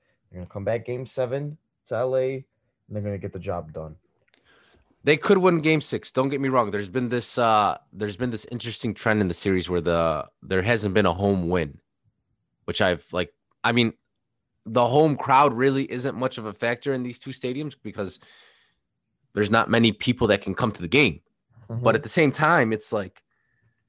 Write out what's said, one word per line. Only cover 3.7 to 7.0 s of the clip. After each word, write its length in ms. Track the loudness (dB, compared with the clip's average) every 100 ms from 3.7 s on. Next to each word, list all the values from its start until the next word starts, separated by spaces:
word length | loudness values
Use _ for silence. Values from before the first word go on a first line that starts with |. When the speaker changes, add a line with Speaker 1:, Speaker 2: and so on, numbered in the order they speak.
Speaker 1:
done. 220 | -12 -12 -14 _ _ _ _ _ _ _ _ _ _
Speaker 2:
They 140 | 2 2
could 200 | 4 6
win 220 | 6 4
game 220 | 4 2
six. 300 | 0 -6 -4
Don't 180 | 0 0
get 120 | 0
me 80 | 2
wrong. 220 | 2 2
There's 180 | -2 -4
been 200 | -4